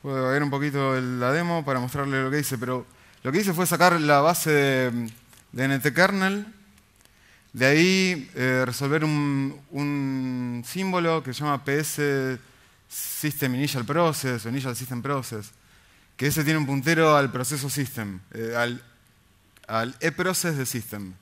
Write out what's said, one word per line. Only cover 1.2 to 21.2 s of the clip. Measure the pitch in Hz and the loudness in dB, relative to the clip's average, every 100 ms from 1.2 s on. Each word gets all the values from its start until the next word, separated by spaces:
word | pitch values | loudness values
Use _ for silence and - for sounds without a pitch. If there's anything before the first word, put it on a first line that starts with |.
| 123 | 0
demo | 151 175 170 | 0 0 -2
para | 139 131 | -2 -2
mostrarles | 123 143 139 135 | -2 -4 -2 0
lo | 131 | 0
que | 147 | -2
hice, | 143 127 | -2 -4
pero | 120 127 - - - - | -4 -4 -6 -20 -20 -8
lo | 127 | -2
que | 160 | 0
hice | 196 | 0
fue | 170 175 | 0 0
sacar | 170 180 170 | 6 6 6
la | 147 143 | 6 6
base | 151 175 160 | 6 2 2
de, | 147 139 131 127 117 113 117 _ - _ | 4 4 2 0 -2 -8 -12 _ -20 _
de | 123 135 | -4 0
N | 135 | 0
T | 143 | 0
kernel, | 151 190 196 190 202 214 - - _ _ _ - _ _ - _ | 4 2 4 0 -2 -6 -18 -20 _ _ _ -20 _ _ -20 _
de | 110 131 | 2 4
ahí, | 151 180 190 185 170 127 | 6 6 4 2 0 -6
eh, | - 127 127 127 | -2 0 2 0
resolver | 120 139 156 | -2 0 0
un, | 156 151 143 139 139 143 - | 2 0 0 0 -2 -6 -12
un | 139 143 143 135 131 131 127 123 120 117 | -6 -4 -2 -2 -4 -4 -4 -6 -8 -8
símbolo | 180 190 180 165 160 | -4 -2 0 0 0
que | 135 | -4
se | 120 | -4
llama | 147 139 | -2 -2
P | 139 143 | 0 -2
S | 151 - 147 139 131 127 - _ _ _ _ | -2 -2 0 0 -2 -6 -12 _ _ _ _
System | - - - 156 - 135 | -12 -10 -4 -4 -2 -2
Initial | 127 143 135 117 | 0 -2 -2 -2
Process | 151 165 147 131 120 113 | 2 2 2 -2 -2 -4
o | |
Initial | 135 131 117 | -4 -4 -6
System | 127 123 | -6 -6
Process, | 135 139 120 110 101 _ _ - _ _ _ - | -4 -4 -4 -10 -12 _ _ -20 _ _ _ -2
que | 135 | 0
ese | 156 | 2
tiene | 147 156 | 2 2
un | 135 | 0
puntero | 139 135 165 160 147 | 0 2 4 6 6
al | 135 | 4
proceso | 127 127 151 139 | -2 -4 -4 -4
system, | 143 131 - 104 92 95 | -4 -4 -6 -8 -10 -14
eh, | 113 113 117 | -8 -4 0
al, | 120 120 - _ _ _ _ _ _ _ - | 0 -2 -14 _ _ _ _ _ _ _ -4
al | 113 117 - | -2 -2 -2
eprocess | 165 - 180 185 175 147 | -4 -2 -2 0 -2 -2
de | 127 | -4
system. | 123 107 104 95 92 | -6 -8 -10 -12 -14